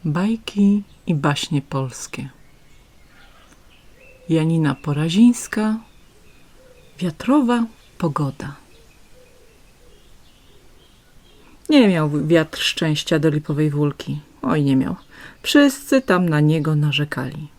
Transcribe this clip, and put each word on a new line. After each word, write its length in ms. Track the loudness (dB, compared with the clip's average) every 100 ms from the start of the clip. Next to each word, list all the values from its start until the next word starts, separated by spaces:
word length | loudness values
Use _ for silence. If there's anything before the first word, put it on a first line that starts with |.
Bajki 760 | -4 -2 -2 -4 -6 2 2 2 -2 -20 -4
i 80 |
baśnie 480 | -2 0 -2 -2 -4
polskie. 640 | -4 -6 -6 -10 -14 -12 -14 -16 -20 -20 -20 -20 _ -20 -20 -20 -20 -20 -20 -20 -20 -20 -20 -20 -20 -20 -4
Janina 460 | 0 0 0 0
Porazińska. 1000 | -2 -4 -2 -2 4 4 4 -4 -4 -2 -4 -8 -20 -20 -20 -20 -20 -20 -20 -20 -20 -20 -8
Wiatrowa 640 | -8 -6 0 2 2 0 -2 -8 -20 -6
pogoda. 580 | -4 -2 -6 -6 -12 -14 -20 -20 -20 _ -20 -20 -20 _ -20 _ -20 _ -20 -20 -20 -20 -20 -20 _ -20 -20 -20 -20 _ _ -20 -20 -20 -20 -20 2
Nie 200 | 6 6
miał 220 | 4 0 -2 2
wiatr 320 | 2 2 -4
szczęścia 600 | -6 -2 -2 -2 0 0
do 100 | 2
lipowej 420 | -2 -4 -2 -2
wólki. 500 | 0 -2 -4 -10 -10 -12 -10
Oj, 200 | -4 0
nie 140 | 2 2
miał. 200 | 0 -6 -12 -20 -20 -16
Wszyscy 600 | 0 4 4 0 -2 -2
tam 260 | 2 0 2
na 120 | 2
niego 360 | 2 2 0 0
narzekali. 720 | 0 0 -4 -6 -8 -10 -16